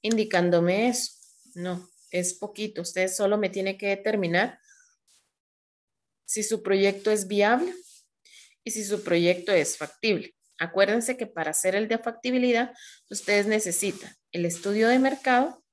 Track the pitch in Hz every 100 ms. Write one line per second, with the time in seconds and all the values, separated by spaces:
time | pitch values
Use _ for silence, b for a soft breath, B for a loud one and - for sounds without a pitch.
0 | 214 220 214 180 175 175 170 190 240 240
1 | - - - _ _ 180 180 180 180 _
2 | _ 180 180 - 202 202 214 214 - 185
3 | 185 185 196 208 196 196 190 190 202 196
4 | 214 214 175 175 240 - b b b b
5 | _ _ _ _ _ _ _ _ _ _
6 | _ _ - 220 214 220 190 196 196 196
7 | - 214 190 202 202 247 359 359 - -
8 | _ _ B B B B - 214 196 202
9 | 208 170 170 180 175 185 143 - 151 -
10 | 226 190 - _ _ - 170 190 196 226
11 | 233 254 214 - 156 160 190 196 214 226
12 | 233 233 247 254 247 233 247 B B B
13 | _ 202 - 202 202 214 196 170 202 175
14 | - - _ 175 170 170 196 208 226 254
15 | 262 285 269 247 285 - _